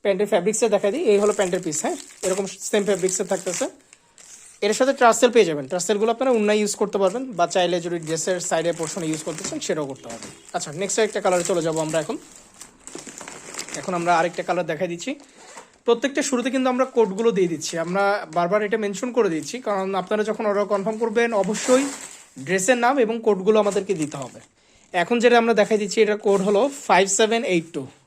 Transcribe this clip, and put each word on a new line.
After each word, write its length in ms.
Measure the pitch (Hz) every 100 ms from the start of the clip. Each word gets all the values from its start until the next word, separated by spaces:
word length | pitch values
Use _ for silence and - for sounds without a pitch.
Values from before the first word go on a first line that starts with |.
| 208
প্যান্টের 240 | 190 208
ফ্যাব্রিক্সটা 340 | 196 180 214 233 196
দেখা 140 | 208
দিই। 100 | 254 359
এই 60 | 202
হলো 100 | 208 202
প্যান্টের 220 | 185 180 175
পিস, 120 | 151 240
হ্যাঁ? 120 | 349 - - 190
এরকম 200 | 190 196 - -
সেম 120 | 214 202
ফ্যাব্রিক্সে 340 | 190 185 190 190
থাকতেছে। 340 | 185 185 170 302 - _ - _ _ - - - - 202
এর 80 | 214
সাথে 140 | 262 269
ট্রাসেল 300 | 240 214 247 233
পেয়ে 120 | 175
যাবেন, 160 | 151 135
ট্রাসেলগুলো 380 | 180 - 208 226 233
আপনারা 160 | 262 233
উন্নায় 200 | 208 214
ইউজ 120 | 208 -
করতে 160 | 202 208
পারবেন 200 | 190 226 262 175
বা 80 | 170 190
চাইলে 220 | 175 180 170
যদি 120 | 170 156
ড্রেসের 300 | 160 196 180 -
সাইডে 220 | 165 165 160
পোর্শনে 260 | 156 - 160
ইউজ 100 | 156 175
করতে 160 | 160 190
চান 100 | 311 -
সেটাও 180 | 160 139
করতে 160 | 127 120
পারবেন। 200 | 117 104 - - 180
আচ্ছা, 140 | 165 151
নেক্সট 160 | 190 - 214
একটা 120 | 208 190
কালারে 200 | 180 175
চলে 120 | 180 160
যাবো 120 | 160 156
আমরা 120 | 160
এখন। 120 | 156 285 - - - - - _ - - - - - - - - - -
এখন 140 | 196 175
আমরা 120 | 170 170
আরেকটা 240 | 175 180 175
কালার 180 | 175 170
দেখাই 180 | 156 180
দিচ্ছি। 180 | 175 - 302 - - - - - _ -
প্রত্যেকটা 340 | 233 269 285 285
শুরুতে 200 | 240 247 262
কিন্তু 120 | 254
আমরা 120 | 247 254 240
কোডগুলো 320 | 214 190 226 196
দিয়ে 120 | 170
দিচ্ছি, 200 | 156 - 165 165
আমরা 180 | 190 202 208 - 175
বারবার 220 | 175 208 208
এটা 100 | 220
মেনশন 260 | 202 190 254 240
করে 120 | 202 160
দিচ্ছি, 200 | 139 240 226
কারণ 200 | 202 190 196
আপনারা 220 | 180 214 208
যখন 140 | 214 220
অর্ডার 220 | 202 202
কনফার্ম 240 | 202 196 220
করবেন 260 | 233 220 233 214
অবশ্যই 400 | 185 208 - 254 277 - - - - - 139
ড্রেসের 320 | 190 190 247 240
নাম 100 | 285 214
এবং 100 | 226 220
কোডগুলো 300 | 196 190 214
আমাদেরকে 300 | 202 196 190 175
দিতে 160 | 143 139
হবে। 160 | - - - _ _ _ _ 185
এখন 140 | 170 240
যেটা 120 | 233 240
আমরা 120 | 233 214
দেখাই 160 | 202 214
দিচ্ছি 140 | 202 226
এটার 160 | 208 208 208
কোড 120 | 196 196
হলো 140 | 202 277 277 -
ফাইভ 180 | 180 196 -
সেভেন 240 | 220 233 247 180
এইট 120 | 160 147
টু। 80 | 131 -